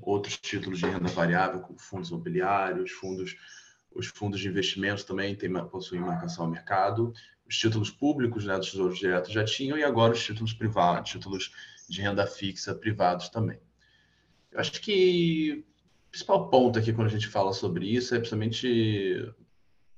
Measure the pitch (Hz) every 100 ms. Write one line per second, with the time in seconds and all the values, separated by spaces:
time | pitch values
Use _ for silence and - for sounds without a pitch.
0 | - 101 101 - - 101 90 90 98 95
1 | 87 85 85 87 92 - - - - 92
2 | 85 85 85 87 92 101 95 90 92 -
3 | 95 92 90 - - - - _ _ -
4 | - - 104 98 98 95 92 98 98 101
5 | - 95 101 98 90 92 85 95 - 87
6 | 87 85 85 - 82 85 - 98 98 110
7 | 117 - - _ - - 110 110 104 -
8 | 143 147 120 113 101 95 90 95 90 90
9 | 98 90 90 107 107 - 135 151 143 113
10 | 113 113 - 110 113 - 110 104 87 85
11 | - - 95 95 - - - - - 90
12 | 101 101 98 - 98 90 - 87 110 107
13 | 90 90 - 113 90 - - _ _ _
14 | _ _ _ _ _ - 165 - - 196
15 | 185 175 170 160 156 151 - _ _ _
16 | _ - - 175 - 131 120 110 113 110
17 | 107 104 - 104 95 95 98 85 95 123
18 | 123 120 117 107 110 117 127 117 110 104
19 | 95 92 - - _ _ _ _ _